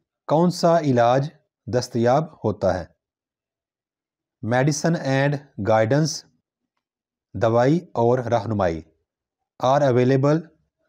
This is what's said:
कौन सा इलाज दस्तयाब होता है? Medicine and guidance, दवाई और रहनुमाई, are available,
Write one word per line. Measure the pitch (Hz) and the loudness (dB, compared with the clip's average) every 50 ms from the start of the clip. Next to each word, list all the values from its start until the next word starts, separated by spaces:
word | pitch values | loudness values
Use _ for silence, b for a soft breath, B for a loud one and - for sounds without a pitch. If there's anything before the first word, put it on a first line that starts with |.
| _ _ _ _ _ | _ _ _ _ _
कौन | - 139 160 175 175 | -2 0 2 2 0
सा | 175 - 185 170 165 170 | 0 0 0 2 2 2
इलाज | 151 143 123 120 117 120 123 135 139 156 - _ _ _ _ _ - 110 | 2 2 2 2 4 2 2 0 -2 -4 -10 _ _ _ _ _ -12 -4
दस्तयाब | 101 123 - - - 117 117 120 127 151 156 - - - - | -4 -4 -4 -4 -4 -2 0 2 2 0 -2 -4 -12 -6 -4
होता | 110 95 - 98 92 | -4 -4 0 -2 -2
है? | 87 90 80 - _ _ _ _ _ _ _ _ _ _ _ _ _ _ _ _ _ _ _ _ _ _ _ _ _ _ _ _ _ - 113 | -2 -2 -8 -12 _ _ _ _ _ _ _ _ _ _ _ _ _ _ _ _ _ _ _ _ _ _ _ _ _ _ _ _ _ -12 -6
Medicine | 107 120 127 135 151 143 - - 170 160 | -2 0 0 0 0 -2 -2 -2 -2 -2
and | - - 135 135 135 139 143 147 139 - _ - - 98 110 | -2 -2 -2 0 0 0 0 -2 -4 -10 _ -14 -8 -2 0
guidance, | 110 110 113 110 135 147 160 147 - - - _ _ _ _ _ _ _ _ _ _ _ _ _ _ _ _ _ _ _ _ _ - | 2 2 2 2 2 0 0 -2 -6 -10 -16 _ _ _ _ _ _ _ _ _ _ _ _ _ _ _ _ _ _ _ _ _ -8
दवाई | 98 113 113 117 120 123 135 160 180 170 - - | -4 -2 0 2 2 2 2 0 0 -2 -6 -4
और | 117 117 117 123 127 | 0 0 2 2 0
रहनुमाई, | 120 117 117 113 104 113 110 101 95 87 82 78 78 _ _ _ _ _ _ _ _ _ _ _ _ _ _ - - | -2 -2 -2 -2 -2 -2 -2 -2 -2 -2 -2 -6 -10 _ _ _ _ _ _ _ _ _ _ _ _ _ _ -4 -2
are | 127 135 147 | 0 0 2
available, | 143 131 120 123 127 127 135 135 135 143 151 165 - - _ _ _ _ _ _ _ | 2 2 2 2 2 2 2 2 2 0 0 0 -4 -8 _ _ _ _ _ _ _